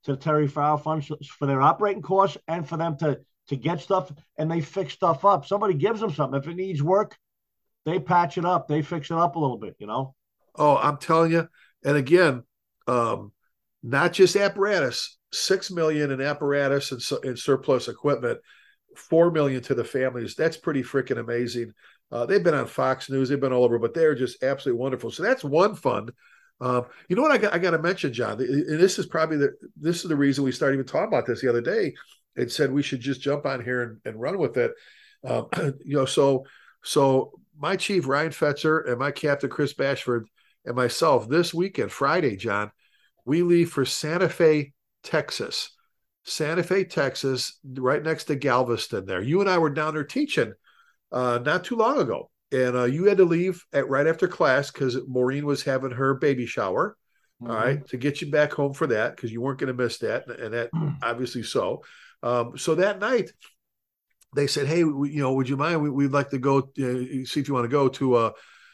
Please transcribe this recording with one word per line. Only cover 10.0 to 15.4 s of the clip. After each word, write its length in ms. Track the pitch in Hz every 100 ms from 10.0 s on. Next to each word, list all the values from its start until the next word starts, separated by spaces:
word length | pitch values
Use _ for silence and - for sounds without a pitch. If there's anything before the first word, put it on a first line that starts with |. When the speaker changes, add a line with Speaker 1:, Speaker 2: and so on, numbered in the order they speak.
| 135 _ _ _ _
Speaker 2:
Oh, 220 | - 151 139
I'm 220 | 143 143
telling 340 | - 165 165
you. 160 | 165 165 _ _ _
And 120 | 139 147
again, 480 | 127 175 170 127 - _ _ _ -
um, 460 | 123 113 - 101 _ _ _ _ _
not 300 | 120 135 170
just 240 | 170 180 196
apparatus, 800 | 202 196 202 196 135 120 - _ _
six 360 | -